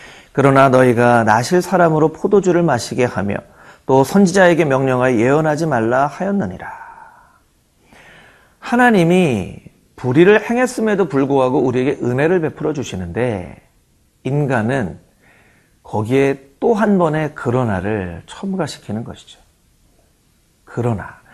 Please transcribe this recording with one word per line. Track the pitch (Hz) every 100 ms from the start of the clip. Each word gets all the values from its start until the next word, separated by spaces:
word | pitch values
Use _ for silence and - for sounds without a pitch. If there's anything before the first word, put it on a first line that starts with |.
| - - -
"그러나 | - 135 135 139
너희가 | 127 127 117 120 120
나실 | 107 107 117 180
사람으로 | 175 185 170 156 156
포도주를 | 156 202 202 185 175
마시게 | 170 123 - -
하며 | 120 - 101 98 - - - - -
또 | 135
선지자에게 | 135 196 190 190 180 165 156
명령하여 | 131 135 127 127 120
예언하지 | 120 147 156 151 165
말라 | 127 113 127 143
하였느니라." | - 185 202 101 92 - - - - - _ _ _ _ _ _ _ _ - - - - _ _ _
하나님이 | - 240 247 208 165 185 170 110 82 82 - _ _ -
불의를 | 123 127 180 214 214
행했음에도 | 240 247 233 220 196 180
불구하고 | 139 135 139 127 139
우리에게 | 131 123 131 -
은혜를 | 120 127 156 185
베풀어 | 151 - 151
주시는데 | 147 113 92 87 90 123 101 85 - _ _ _ _ _ _
인간은 | 127 143 143 127 110 139 92 - _ _ _ _ _ _ _ _
거기에 | - 104 107 135 139 135 - -
또 | 233
한 | 214 214 196
번의 | 165 156 151 -
그러나를 | - 123 120 92 95 107 90 80 -
첨가시키는 | - 196 190 - - - 104
것이죠. | 120 - - - _ _ _ _ _ _ _ _ _ _ _ _ _
그러나 | - 120 104 - - _